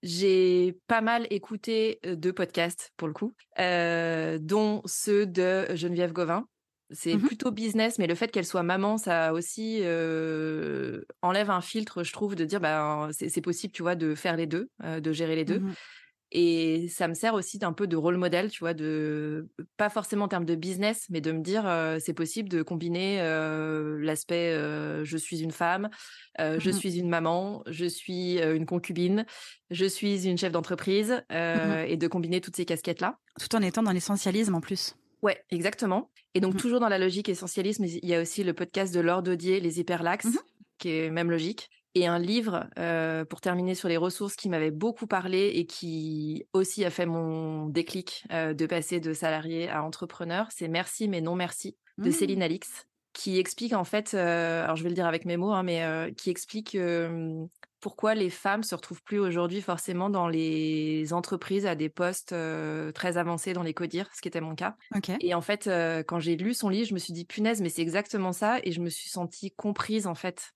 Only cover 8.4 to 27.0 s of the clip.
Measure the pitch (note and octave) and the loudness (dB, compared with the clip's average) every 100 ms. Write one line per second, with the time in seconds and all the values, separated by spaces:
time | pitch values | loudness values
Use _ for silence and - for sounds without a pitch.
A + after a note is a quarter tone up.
8.4 | F3 F#3 E3+ F#3+ G3 A3 G#3+ E3+ D#3+ D#3+ | 0 0 2 2 2 0 2 4 4 2
9.4 | E3+ - A3 A3 F3+ E3 E3 D#3+ D#3+ D#3 | -2 -4 -2 0 2 2 2 0 0 0
10.4 | D#3 D#3 D#3 C#3 C3 A#2 - - F3+ F#3+ | -2 -2 -2 -2 -4 -6 -12 -2 0 2
11.4 | G#3 F#3 F3 A3 G#3+ - E3+ - G#3 F#3+ | 2 0 0 -6 -4 -4 -6 -2 -4 0
12.4 | D#3+ G3+ E3 D#3 D3+ D3+ D3+ D#3 - F3 | 0 2 2 2 2 0 -2 -4 -4 -2
13.4 | D#3+ E3+ G3+ - F3 F3 D#3+ D3+ F#3 E3 | -2 -4 -4 -4 -2 0 0 0 0 0
14.4 | E3 D#3+ B3+ _ E3 D#3+ D#3 D#3 D#3+ D#3+ | 0 -2 -4 _ -6 -4 -2 0 0 0
15.4 | D#3 G3 F#3+ F3+ - - - _ _ - | 2 0 0 -6 -14 -20 -20 _ _ 4
16.4 | E3+ E3 E3 D#3+ F3 - E3+ E3 A3 A3 | 4 6 4 2 0 -2 -2 0 2 2
17.4 | F3+ G#3 G3 D#3+ G3+ E3 D#3+ F3+ F3+ F3 | -2 -4 -4 0 0 2 2 4 4 2
18.4 | G#3 - E3+ E3 D#3 D#3 D3+ D3+ D3+ D#3 | 0 -2 -4 -2 -2 0 0 -2 -4 -6
19.4 | D#3+ - E3 _ G#3 G#3+ G3+ G3+ G3+ F#3 | -8 -12 -16 _ 0 0 -2 -2 0 0
20.4 | E3+ E3 E3+ F#3 G3+ A3 - E3+ D3+ D#3+ | 0 0 0 0 0 0 -4 -2 0 0
21.4 | D#3+ G#3 G#3 E3+ D#3+ D#3+ D#3 E3+ E3 - | 0 0 2 2 2 0 -2 -2 -2 -4
22.4 | G#3 F3 D#3 E3+ E3+ E3+ F#3+ G3 E3 D#3+ | -2 0 0 -2 -2 0 0 2 2 2
23.4 | D#3 D#3 D#3 D#3 D3+ D3+ D3+ D#3 - E3+ | 0 -2 -2 -2 -2 -2 0 -2 0 0
24.4 | E3+ D#3+ D3+ D3+ D3+ D3+ D3+ D#3+ - E3 | 2 0 0 -2 -4 -4 -2 -4 -4 -4
25.4 | D#3+ D#3 E3+ F#3 G#3+ - - - - - | -4 0 2 2 -2 -8 -18 -20 -16 -4
26.4 | D#3 D#3+ D#3+ F#3+ F#3 F3 | 0 2 2 0 0 0